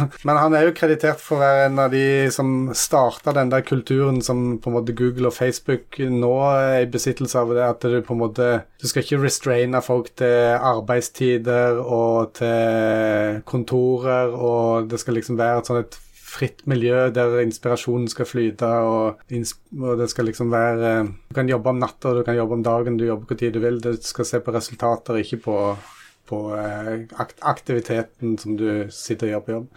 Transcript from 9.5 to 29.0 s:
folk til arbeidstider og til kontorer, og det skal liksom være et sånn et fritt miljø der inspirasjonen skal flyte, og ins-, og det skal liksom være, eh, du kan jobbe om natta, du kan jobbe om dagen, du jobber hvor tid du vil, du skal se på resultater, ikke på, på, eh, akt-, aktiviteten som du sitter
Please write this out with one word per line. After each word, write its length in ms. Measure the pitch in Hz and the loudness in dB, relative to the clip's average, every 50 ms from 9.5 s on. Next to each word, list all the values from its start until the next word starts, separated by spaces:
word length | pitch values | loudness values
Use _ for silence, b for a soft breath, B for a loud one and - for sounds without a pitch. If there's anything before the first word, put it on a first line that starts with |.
| 123 120 123 123 131 127 | 2 2 2 2 0 -2
folk 320 | - - 123 123 117 - - | 0 0 0 0 -2 -4 -4
til 460 | - 127 120 120 120 120 117 117 120 | -2 2 2 4 4 4 4 2 2
arbeidstider 1200 | 127 131 117 110 104 117 123 123 120 - - - 131 127 123 113 113 123 120 123 123 123 120 120 | 2 0 0 0 0 0 0 0 -2 -4 -4 0 0 2 2 2 0 0 2 2 2 2 2 0
og 520 | 127 123 120 117 117 117 113 113 113 113 - | 0 0 0 2 2 4 2 2 0 0 -4
til 1080 | - 120 117 117 113 113 113 113 113 110 113 110 110 110 107 107 104 107 107 107 107 - - | -4 -2 0 2 2 2 2 2 2 2 2 2 2 2 2 2 0 0 -2 -4 -6 -6 -4
kontorer, 840 | - 127 113 - 131 127 127 127 127 123 127 131 127 127 127 120 120 | -4 -4 -2 0 0 2 2 2 0 0 0 0 2 2 2 0 0
og 520 | 123 123 120 117 117 117 113 113 113 110 110 | 0 0 0 2 2 2 2 2 0 0 -2
det 120 | 117 113 | -6 -6
skal 160 | - 131 117 113 | -4 -2 -2 -2
liksom 200 | 110 - 120 117 | -2 -2 -2 0
være 180 | 117 117 120 120 - | 2 2 2 0 0
et 60 | - | -2
sånn 120 | 123 120 | -2 -2
et 160 | 110 - - - - - - - - - | -2 -6 -12 -20 -20 -20 -20 -20 -20 -18
fritt 300 | - - 139 - - - - 139 | -6 -6 -6 -6 -6 -6 -4 -2
miljø 380 | 135 120 117 120 123 127 131 131 | 0 0 2 2 4 4 2 2
der 300 | 113 123 123 120 120 123 | 2 2 2 2 2 2
inspirasjonen 640 | 120 113 - - - 120 120 - - 123 120 123 120 113 | 0 0 -2 -4 -2 -2 -2 -2 -2 -2 -2 -2 -2 -4
skal 200 | - - 120 - | -4 -6 -6 -4
flyte, 400 | - 120 113 110 104 - 117 113 117 117 113 | -2 -2 -2 -2 -2 -2 0 0 2 2 2
og 320 | 113 113 110 110 107 110 - - - 123 | 2 2 2 0 -2 -2 -6 -10 -8 -6
ins-, 220 | 120 113 - - - _ _ 175 | -6 -6 -6 -10 -12 _ _ -10
og 220 | 139 127 123 120 117 | -6 -2 -2 0 0
det 80 | 120 113 | -2 -2
skal 160 | - - 117 113 | -2 -2 -2 -2
liksom 220 | 110 - 120 117 | -2 -2 -2 0
være, 400 | 117 113 117 120 117 113 117 117 113 113 | 2 2 2 2 2 0 0 2 2 0
eh, 80 | 107 101 95 - - - | 0 -2 -6 -12 -18 -6
du 20 | - | -4
kan 160 | 139 131 127 | -2 0 0
jobbe 220 | 131 117 107 127 | 0 0 0 0
om 80 | 127 123 | 0 0
natta, 300 | 123 - - - - 131 123 | -2 -4 -4 -4 -2 0 0
du 80 | 123 | 0
kan 160 | 117 120 120 120 | 0 0 0 0
jobbe 160 | 113 110 120 | 0 0 -2
om 80 | 117 | -2
dagen, 380 | 110 117 117 120 120 123 117 113 | 0 0 0 2 0 0 0 0
du 80 | 117 117 | 0 -2
jobber 180 | 110 107 117 | -2 -4 -6
hvor 140 | - 120 - | -8 -6 -4
tid 160 | 120 117 110 | -2 -2 -2
du 80 | 113 117 | 0 0
vil, 160 | 120 123 117 | 0 -2 -2
du 140 | 113 120 113 110 | -2 -4 -4 -4
skal 300 | - - - - 120 - | -6 -8 -6 -6 -4 -4
se 100 | 123 120 | -4 -4
på 160 | - 123 113 | -2 -2 -4
resultater, 640 | 113 - - 117 - 123 117 113 113 - - 117 110 | -4 -4 -6 -6 -2 0 0 0 -2 -2 -2 -2 -2
ikke 220 | 107 - 120 110 | -2 -4 -8 -6
på, 140 | - 113 104 101 101 101 101 101 B B B B B B B B _ - | -4 -2 -2 0 0 -2 -2 -4 B B B B B B B B _ -8
på, 80 | 107 107 104 107 104 | -8 -8 -6 -6 -6
eh, 480 | 107 104 107 104 104 107 110 110 113 113 - - - | -6 -6 -6 -8 -8 -6 -6 -8 -8 -10 -10 -10 -10
akt-, 240 | 113 - - - | -10 -10 -10 -4
aktiviteten 960 | - 147 131 - - - 127 117 - - 117 113 113 - _ _ 123 113 113 104 | -4 -4 -4 -4 -4 -4 -4 -4 -2 -2 -4 -4 -4 -6 _ _ -4 -4 -4 -4
som 160 | - 107 107 | -4 -6 -4
du 300 | 104 110 110 104 107 101 104 - | -2 -2 -2 -2 -2 -4 -8 -10
sitter 320 | - | -12